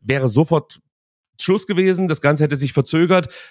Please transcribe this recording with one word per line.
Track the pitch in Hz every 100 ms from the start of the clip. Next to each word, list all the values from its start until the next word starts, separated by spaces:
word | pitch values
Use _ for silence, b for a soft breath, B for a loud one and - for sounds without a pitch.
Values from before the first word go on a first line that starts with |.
wäre | 107 139 131
sofort | 110 156 160 - - _ _ _ _ _ -
Schluss | - 208 -
gewesen, | 170 190 180 185
das | 151
Ganze | 143 147
hätte | 151 139
sich | 135
verzögert | - 131 160 170 185 135 B B